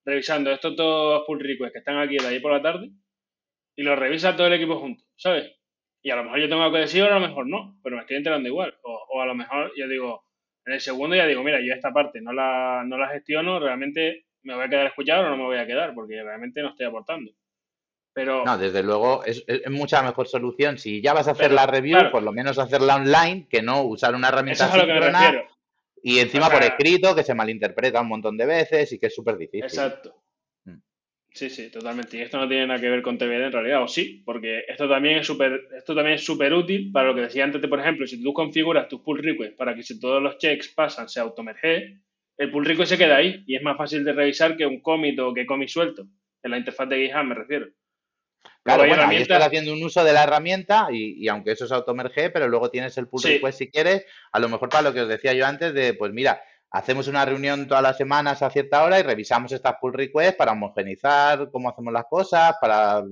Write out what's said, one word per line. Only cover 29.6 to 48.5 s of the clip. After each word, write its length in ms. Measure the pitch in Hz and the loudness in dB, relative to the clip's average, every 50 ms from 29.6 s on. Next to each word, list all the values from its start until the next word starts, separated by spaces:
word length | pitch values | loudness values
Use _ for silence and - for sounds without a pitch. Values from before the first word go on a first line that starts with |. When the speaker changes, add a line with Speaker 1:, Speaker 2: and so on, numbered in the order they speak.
| 120 | -8
Speaker 1:
Exacto. 600 | 131 131 - 139 131 110 - - - - _ _ _ _ _ _ _ _ _ _ | -8 -4 -4 -4 -4 -6 -8 -16 -20 -20 _ _ _ _ _ _ _ _ _ _
Speaker 2:
Mm. 100 | 92 87 - _ _ _ _ _ _ _ _ _ _ | -20 -20 -20 _ _ _ _ _ _ _ _ _ _
Speaker 1:
Sí, 200 | - - 135 131 | -16 -14 -14 -12
sí, 220 | - 113 113 113 | -12 -14 -18 -18
totalmente. 460 | - 113 113 117 120 123 120 - 113 | -16 -14 -12 -10 -10 -10 -12 -12 -12
Y 40 | 113 | -12
esto 160 | 117 120 - | -10 -8 -6
no 120 | 139 135 127 | -6 -4 -2
tiene 180 | 131 131 131 | -2 -2 0
nada 140 | 131 127 123 | -2 -2 -2
que 80 | 120 123 | 0 0
ver 120 | 123 123 | -2 -2
con 160 | 123 123 120 | -2 -4 -4
T 80 | - 123 | -4 -4
V 120 | 120 120 120 | -2 -2 -2
D 60 | 131 | -2
en 60 | 135 127 | -2 -2
realidad, 300 | 120 110 123 143 135 123 | -2 -2 0 0 0 0
o 40 | |
sí, 340 | 117 - - - 101 - - _ | -2 -2 -4 -6 -6 -8 -12 _
porque 400 | - 117 117 110 113 113 113 - | -10 -10 -8 -6 -6 -6 -6 -8
esto 220 | - - - 143 139 | -10 -6 -4 0 2
también 300 | 139 135 139 151 156 156 | 2 4 4 2 2 2
es 80 | 151 | 0
súper, 340 | - 151 131 139 131 131 131 - - 135 | -2 -2 0 0 0 0 -2 -6 -12 -18
esto 180 | 123 - - 156 | -12 -8 -4 -2
también 200 | 151 147 151 156 | 0 2 2 0
es 100 | 143 - | 0 -2
súper 260 | - 156 139 143 139 160 | -4 -2 0 2 2 2
útil 380 | 175 175 175 190 196 196 - | 2 2 0 -2 -4 -4 0
para 160 | - 135 131 | 2 2 4
lo 80 | 131 127 | 4 2
que 60 | 120 | 0
decía 240 | 120 117 127 135 135 | -2 -2 -2 0 0
antes 160 | 143 143 147 | 0 -2 -2
de, 80 | 143 139 | -2 -2
por 100 | 143 135 | -2 0
ejemplo, 260 | - 160 160 135 135 | 0 0 -2 -2 -4
si 160 | 120 123 117 | -8 -8 -6
tú 120 | 120 143 143 | -6 -4 -2
configuras 560 | 160 160 147 147 160 160 165 165 147 - - | -2 -2 -2 0 0 0 2 2 0 0 -2
tus 100 | - 123 _ | -6 -10 _
pull 200 | 156 147 131 143 | -6 -6 -4 -4
requests 320 | 160 143 - 113 107 - | -4 -4 -6 -8 -10 -8
para 180 | - 127 120 117 | -6 -6 -6 -6
que 100 | 117 120 | -6 -10
si 180 | - 123 110 | -14 -12 -8
todos 200 | 123 127 131 139 | -2 0 0 0
los 160 | 139 139 139 | 0 -2 -2
checks 300 | - - 156 147 143 - | -2 -2 -2 -2 -2 -6
pasan, 400 | - - - 156 143 - - 117 | -6 -2 -2 -2 -2 -2 -8 -12
se 140 | 117 - 123 | -10 -8 -6
automerge, 800 | 117 113 - - 113 110 107 - - 165 165 180 208 - - _ _ _ _ _ _ _ _ | -6 -6 -8 -12 -14 -14 -8 -4 -2 0 0 -2 -4 -8 -16 _ _ _ _ _ _ _ _
el 140 | - 143 143 | -8 -6 -4
pull 140 | 143 147 143 | -2 -2 -2
request 240 | 143 160 160 180 160 | 0 0 0 0 0
se 60 | 185 | 2
queda 180 | 170 180 156 143 | 4 4 6 6
ahí 300 | 139 165 190 190 - - | 6 4 2 -2 -6 -8
y 80 | - 131 | -6 -6
es 60 | 131 | -4
más 160 | 147 151 139 | -4 -4 -4
fácil 260 | - 151 143 156 151 143 | -4 -6 -6 -4 -2 -2
de 80 | 147 | -2
revisar 460 | 143 143 143 143 143 - 160 165 160 | 0 2 0 0 2 2 2 2 2
que 80 | 160 151 | 0 -2
un 160 | 143 131 123 | -2 -4 -4
commit 360 | - 160 160 156 156 143 135 131 | -2 -2 0 0 0 -2 -2 -2
o 140 | 127 127 123 | -2 -2 -4
que 120 | 127 123 | -4 -4
commit 240 | 131 139 139 139 131 | -4 -4 -4 -4 -4
suelto. 380 | - 160 170 160 - 101 98 - _ _ _ _ _ _ - | -2 -2 -2 -2 -4 -8 -16 -20 _ _ _ _ _ _ -8
En 80 | 123 | -6
la 60 | 120 | -6
interfaz 320 | 123 123 127 120 - 135 131 | -6 -6 -6 -8 -6 -4 -2
de 160 | 135 131 135 | -2 -2 -2
GitHub 180 | 131 135 151 143 | -2 -2 -2 -4
me 120 | 127 120 | -4 -6
refiero. 320 | 113 107 123 147 143 110 95 _ _ _ _ _ _ _ _ _ _ _ _ _ _ - - | -8 -8 -6 -6 -6 -8 -10 _ _ _ _ _ _ _ _ _ _ _ _ _ _ -20 -20